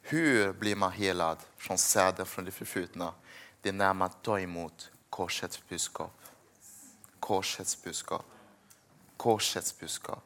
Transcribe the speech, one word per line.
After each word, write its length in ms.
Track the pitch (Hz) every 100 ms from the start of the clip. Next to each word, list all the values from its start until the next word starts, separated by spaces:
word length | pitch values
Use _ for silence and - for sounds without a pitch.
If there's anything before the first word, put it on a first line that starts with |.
Hur 500 | - 156 156 120 98
blir 240 | 95 104 101
man 160 | 95
helad 460 | 92 98 90 82 80 - -
från 220 | - 92
säden 480 | - 107 95 92 95
från 180 | -
det 60 | 92
förflutna? 640 | - - 101 87 87 85 - - - - _
Det 80 | 98
är 40 |
när 220 | 98 98
man 160 | 92 92 -
tar 160 | - 104
emot 520 | 90 85 82 - - - _
korsets 580 | - 87 - 90 - -
budskap. 440 | 87 - - 85 - - - _ _ - - - - - _
Korsets 640 | - 95 95 - 92 -
budskap. 420 | 90 - - - - - - _ _ - _ _ - _
Korsets 640 | 120 107 - - - -
budskap. 440 | 80 - - -